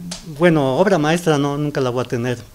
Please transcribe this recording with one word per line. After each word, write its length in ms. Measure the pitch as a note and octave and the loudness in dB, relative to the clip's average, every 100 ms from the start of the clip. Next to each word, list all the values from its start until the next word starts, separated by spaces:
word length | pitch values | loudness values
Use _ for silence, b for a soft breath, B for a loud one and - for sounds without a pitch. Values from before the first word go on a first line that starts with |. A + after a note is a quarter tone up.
| F3 - E3+ C#3+ | -14 -14 -12 2
Bueno, 380 | F3 D#3+ C3+ C3 | 4 4 2 2
obra 200 | G3 F3 | 2 2
maestra 400 | D3+ E3+ E3+ C#3+ | 2 0 2 0
no, 180 | C#3+ C#3+ | 0 -2
nunca 240 | D3 D3 | -4 -2
la 100 | B2+ | -2
voy 140 | B2 | -2
a 40 | A#2 | -4
tener, 300 | B2 B2 B2 - | -4 -4 -6 -10